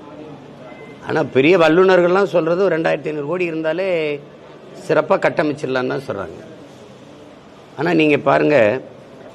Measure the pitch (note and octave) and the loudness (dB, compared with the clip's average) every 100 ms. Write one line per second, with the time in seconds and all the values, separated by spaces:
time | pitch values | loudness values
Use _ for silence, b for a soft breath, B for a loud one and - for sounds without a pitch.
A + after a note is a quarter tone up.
0 | - D3+ D#3 C#3+ - - - - - - | -20 -18 -18 -20 -20 -20 -20 -20 -20 -18
1 | - D#3+ C3+ C3 D3 F#3 D#3+ E3 F#3+ F#3 | -6 -4 -2 2 4 4 4 4 4 4
2 | F3 F#3+ F#3+ E3 D#3+ F3 G3 D#3+ E3 D#3+ | 4 2 0 0 0 0 0 0 -2 -2
3 | D#3 D3+ C#3+ F3+ F3 D#3+ D#3 E3 F#3+ E3+ | -4 -8 -6 -4 -4 -4 -4 -4 -2 -2
4 | D3+ C#3+ - - - - - - - D#3 | -4 -6 -12 -20 -20 -20 -20 -16 -2 0
5 | D3 F#3 D#3 C3 D#3 C#3+ C3+ C3 B2+ C#3 | 2 0 0 0 -2 -4 -4 -4 -2 -6
6 | C3+ G2+ F2 - - - - - - - | -6 -8 -10 -14 -20 -20 -20 -20 -20 -20
7 | - - - - - - - - E3+ E3 | -20 -20 -20 -20 -20 -20 -18 -6 -2 2
8 | D3+ C#3+ C3+ D3+ D3+ C#3+ G#2 B2+ - - | 4 2 2 2 4 4 4 2 -6 -20
9 | - - - | -20 -20 -16